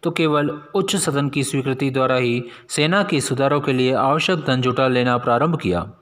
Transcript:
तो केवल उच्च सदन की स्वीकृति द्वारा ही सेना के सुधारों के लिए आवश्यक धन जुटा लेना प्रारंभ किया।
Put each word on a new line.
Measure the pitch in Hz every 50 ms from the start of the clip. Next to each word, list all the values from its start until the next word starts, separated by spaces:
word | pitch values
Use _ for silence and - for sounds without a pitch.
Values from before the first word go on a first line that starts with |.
| -
तो | 170
केवल | 160 - 165 156 151 147 147 147 - - - - -
उच्च | 196 190 196 -
सदन | 196 - 170 143 139 139 143
की | 131 147 135
स्वीकृति | - - 139 131 139 131 131 139 139
द्वारा | 127 135 131 127 131
ही | 127 127 120 120 123 120 - - - - _
सेना | - - 147 156 180 202 202
के | 196 170 143
सुधारों | 127 - 131 120 139 139 143 147
के | 143 147 135
लिए | 127 127 127 131
आवश्यक | 117 113 135 143 160 156 - 190 165
धन | 147 135 131 127
जुटा | 123 127 120 - 135 131
लेना | 127 123 123 127 123 120
प्रारंभ | 120 123 117 120 139 165 165 151
किया। | - 95 90 85 82 - - _